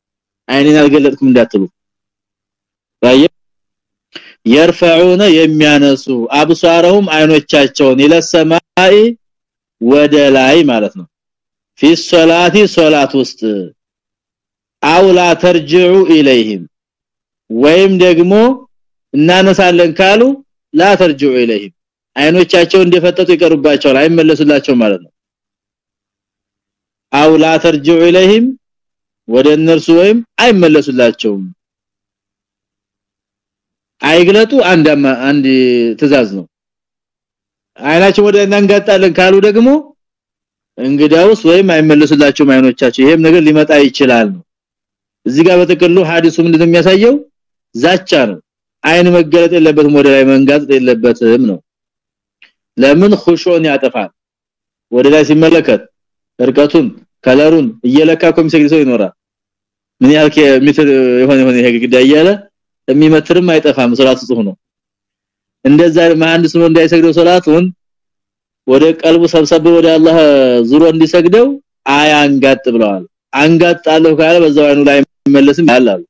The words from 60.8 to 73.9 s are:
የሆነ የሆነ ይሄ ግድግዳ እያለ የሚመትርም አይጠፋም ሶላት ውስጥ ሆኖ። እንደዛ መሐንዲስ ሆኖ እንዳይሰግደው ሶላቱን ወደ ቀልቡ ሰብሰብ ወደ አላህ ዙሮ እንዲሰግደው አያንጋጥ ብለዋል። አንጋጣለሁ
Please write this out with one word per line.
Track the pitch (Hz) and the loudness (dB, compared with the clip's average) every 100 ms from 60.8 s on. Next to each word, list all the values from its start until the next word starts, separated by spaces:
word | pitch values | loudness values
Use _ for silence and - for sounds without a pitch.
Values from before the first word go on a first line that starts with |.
| 147 135 127 123 | 0 0 0 0
የሆነ | 131 135 | 0 0
የሆነ | 131 123 | 0 0
ይሄ | 123 | -2
ግድግዳ | 117 120 127 | -2 -2 0
እያለ | 135 151 175 202 - _ _ _ - | 2 2 2 -2 -8 _ _ _ -4
የሚመትርም | 139 156 156 151 175 180 | 0 2 0 0 -2 0
አይጠፋም | 160 147 139 120 120 | 0 -2 -2 -2 0
ሶላት | 131 131 | 0 0
ውስጥ | 120 | -4
ሆኖ። | 117 101 95 _ _ _ _ _ _ _ _ _ _ 135 | -6 -6 -10 _ _ _ _ _ _ _ _ _ _ 0
እንደዛ | 151 170 160 170 160 | 2 2 2 0 0
መሐንዲስ | 160 165 165 | 0 -2 -2
ሆኖ | 170 170 | 0 0
እንዳይሰግደው | 165 160 165 165 | 2 2 2 0
ሶላቱን | 156 170 180 156 160 185 - _ _ _ _ _ _ _ _ - | 2 2 2 0 0 -2 -8 _ _ _ _ _ _ _ _ -2
ወደ | 135 160 160 | 0 2 0
ቀልቡ | 165 165 165 | 0 0 0
ሰብሰብ | 165 147 165 165 | -2 0 0 2
ወደ | 170 165 | 2 2
አላህ | 160 160 165 151 139 127 123 117 | 2 2 2 2 2 2 0 0
ዙሮ | 147 165 | 2 2
እንዲሰግደው | 160 160 180 170 214 262 277 - _ 135 | 2 0 0 0 2 0 -4 -16 _ -6
አያንጋጥ | 143 151 147 143 139 135 131 127 | -2 0 0 0 0 0 -2 -2
ብለዋል። | 117 107 95 90 _ _ | -2 -2 -4 -10 _ _
አንጋጣለሁ | 131 151 165 175 165 156 | -4 -2 0 0 -2 -2